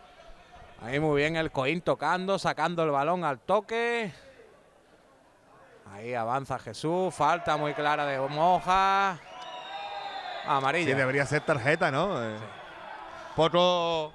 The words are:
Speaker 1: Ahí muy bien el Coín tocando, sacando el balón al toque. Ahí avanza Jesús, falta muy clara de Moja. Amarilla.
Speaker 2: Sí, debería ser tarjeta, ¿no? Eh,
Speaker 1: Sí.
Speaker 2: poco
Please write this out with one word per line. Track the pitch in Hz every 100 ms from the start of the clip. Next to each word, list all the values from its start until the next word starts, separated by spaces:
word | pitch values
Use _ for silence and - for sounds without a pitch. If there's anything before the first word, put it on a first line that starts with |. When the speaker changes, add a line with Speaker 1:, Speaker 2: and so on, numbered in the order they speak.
| - - - - - - - -
Speaker 1:
Ahí | 110 139
muy | 156 143
bien | 147 165
el | 160
Coín | - 131 170
tocando, | 165 135 147 180 185 190
sacando | 170 143 160 170
el | 160
balón | 139 147 180
al | 160 131
toque. | - 202 202 226 233 233 208 - - - - - - _ _ - _ - _ _ _ - - - 104
Ahí | 101 117 123
avanza | 113 131 135 127
Jesús, | - 104 156 175 185
falta | - 147 170 170 151
muy | 151 147
clara | 147 151 147
de | 135
Moja. | 139 147 170 180 180 190 190 196 196 160 - - - - - - 202 - - - - - -
Amarilla. | 139 135 160 160
Speaker 2:
Sí, | 135
debería | 131 139 139
ser | 147
tarjeta, | - 143 120 165 170
¿no? | 139 190 156
Eh, | 113 107
Speaker 1:
Sí. | 107 - - - - - - - - -
Speaker 2:
poco | 160 175 180 180 170 165 156